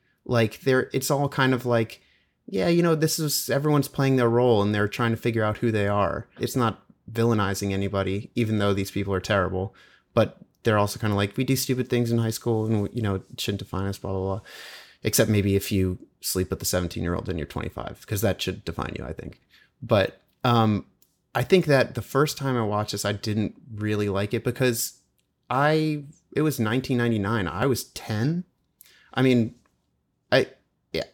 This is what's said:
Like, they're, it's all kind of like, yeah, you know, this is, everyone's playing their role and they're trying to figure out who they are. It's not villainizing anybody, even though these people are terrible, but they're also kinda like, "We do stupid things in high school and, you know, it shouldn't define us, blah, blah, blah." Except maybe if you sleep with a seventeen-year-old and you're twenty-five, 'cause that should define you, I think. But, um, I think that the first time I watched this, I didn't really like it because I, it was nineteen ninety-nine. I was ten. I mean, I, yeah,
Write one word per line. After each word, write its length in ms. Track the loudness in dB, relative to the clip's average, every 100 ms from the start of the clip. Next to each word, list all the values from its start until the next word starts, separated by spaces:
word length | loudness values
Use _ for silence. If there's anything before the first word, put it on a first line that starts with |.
| _ _
Like, 360 | -2 0 0 0
they're, 300 | 0 2 2
it's 180 | -4 -2
all 180 | 0 0
kind 240 | 2 2
of 120 | 2 2
like, 360 | 0 0 -6 _ _ _ _ -8
yeah, 220 | -2 2
you 140 | 4
know, 120 | 4
this 240 | 2 0 0
is, 320 | -2 -4 -2
everyone's 380 | 0 2 2 2
playing 260 | 2 2 4
their 120 | 4
role 320 | 4 4 4
and 100 | 4
they're 140 | 2 0
trying 240 | 0 0
to 60 | 0
figure 260 | 0 0
out 160 | 0 0
who 140 | 0
they 160 | 0 0
are. 400 | 2 0 -2 -8 -8
It's 160 | -4
not 300 | 0 0 -2 _ _ -12
villainizing 600 | 0 2 2 0 -2 -2
anybody, 580 | -2 -2 -2 -2 -4 -4 -2
even 220 | 0 0
though 140 | 2
these 200 | 0 -2
people 200 | -4 -2
are 80 | -4
terrible, 540 | 0 0 0 -2 -6 -8 -20 _ _
but 240 | 0 0 -2 -20 _
they're 160 | 0 2
also 220 | 2 0
kinda 160 | 0 0
like, 200 | 0 -2
"We 60 |
do 140 | 0 0
stupid 320 | 0 -2 0
things 240 | 0 2
in 60 | 0
high 120 | 0
school 360 | -2 -2 0 2
and, 220 | 0 0
you 100 | -2
know, 140 | -2 -2
it 60 | -6 -8
shouldn't 180 | -6 -4
define 280 | -4 -6 -4
us, 120 | -6
blah, 140 | -6
blah, 80 | -4
blah." 200 | -4 -4 -8 -20 -18 -20 -20 _
Except 260 | -2 2 2
maybe 280 | 4 4 2
if 160 | 0
you 260 | 0 0 -2 -12 _
sleep 300 | -6 -2 -2
with 120 | -2
a 20 |
seventeen-year-old 640 | -2 -2 -2 -4 -4 -4 -4
and 80 | -6
you're 60 | -6
twenty-five, 600 | -6 -8 -8 -12 -12 -8
'cause 140 | -2
that 200 | -2 -2
should 240 | -4 -8
define 300 | -8 -8 -8 -8
you, 80 |
I 80 | -10
think. 280 | -10 -12 -16 _ _ _ _
But, 400 | 0 2 2 -4 _ _
um, 420 | 2 4 4 2 -4 _ _ _ _
I 80 | -6
think 240 | 4 4 6
that 300 | 2 2 -2
the 60 |
first 360 | -4 0 0 0
time 180 | -2 -2
I 60 |
watched 300 | 0 -2 -4
this, 120 | -4
I 60 | -4
didn't 440 | -4 -4 -2 -2 -6 -16
really 340 | -8 -4 -2 0
like 240 | 0 -2
it 120 | -2
because 540 | -4 0 0 0 -4 -10 _ _ _ _ _
I, 540 | 0 2 2 0 -4 -8 -20 _ -2
it 60 |
was 180 | 0 0
nineteen 380 | 0 0 0 0
ninety-nine. 500 | 2 2 0 0 -2
I 180 | 0 0
was 180 | 0 -4
ten. 580 | -14 -6 -2 0 -2 -6 _ _ _ -20 _ _
I 100 | 0
mean, 340 | 4 4 2 -4 _ _ _ _ _ _ _
I, 160 | 2 2 -6 _ _ _
yeah, 120 | -8 -8